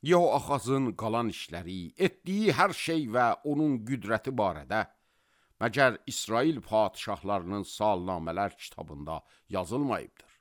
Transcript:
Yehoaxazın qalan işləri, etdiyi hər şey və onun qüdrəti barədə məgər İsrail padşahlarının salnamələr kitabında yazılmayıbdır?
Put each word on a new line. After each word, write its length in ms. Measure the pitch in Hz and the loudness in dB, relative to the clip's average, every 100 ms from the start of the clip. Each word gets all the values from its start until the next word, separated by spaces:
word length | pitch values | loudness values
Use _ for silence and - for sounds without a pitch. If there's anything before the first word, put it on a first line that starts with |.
Yehoaxazın 880 | 139 175 175 127 - 143 120 135 127 | 6 6 6 2 0 -2 0 0 0
qalan 380 | 104 110 117 113 | -2 -2 0 -2
işləri, 600 | 90 - 82 85 92 85 - | -4 -10 -10 -8 -8 -10 0
etdiyi 560 | 190 - 170 196 214 | 0 0 -6 2 2
hər 220 | 120 196 - | 4 2 2
şey 300 | - 165 131 | -2 -2 0
və 300 | 117 117 104 147 | 2 2 2 -2
onun 300 | 147 156 127 | 0 2 0
qüdrəti 540 | 107 131 98 110 - 127 | -2 -4 -2 -2 -2 0
barədə 460 | 98 78 67 107 101 _ _ _ _ _ _ _ | 0 0 -4 -2 -2 _ _ _ _ _ _ _
məgər 360 | 117 110 135 107 - | -2 4 4 4 -8
İsrail 540 | - - 113 147 143 | -8 -2 0 2 0
padşahlarının 1040 | - 110 104 - - 98 98 101 87 101 | 0 2 2 0 -8 -6 -2 -4 -2 -6
salnamələr 880 | 95 - 107 95 90 87 80 87 101 | -6 0 2 2 -2 -4 -4 -2 -4
kitabında 720 | - - - 80 73 73 78 _ _ _ | -4 -18 -14 -14 -12 -10 -10 _ _ _
yazılmayıbdır? 840 | 95 87 120 143 98 64 _ - _ | -4 -2 -2 -2 -2 -6 _ -20 _